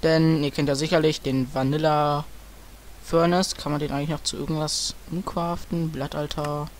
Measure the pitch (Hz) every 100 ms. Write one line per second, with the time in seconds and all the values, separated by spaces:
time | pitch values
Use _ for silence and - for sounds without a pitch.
0 | 165 160 160 160 143 - 143 135 156 175
1 | 156 151 139 131 127 135 131 147 156 151
2 | 147 147 151 - - - - - - -
3 | - 165 170 175 190 - 147 147 147 139
4 | 147 147 - - 143 156 151 - - -
5 | - 165 196 - 170 170 - 170 165 147
6 | 156 151 147 - 147 147 147 -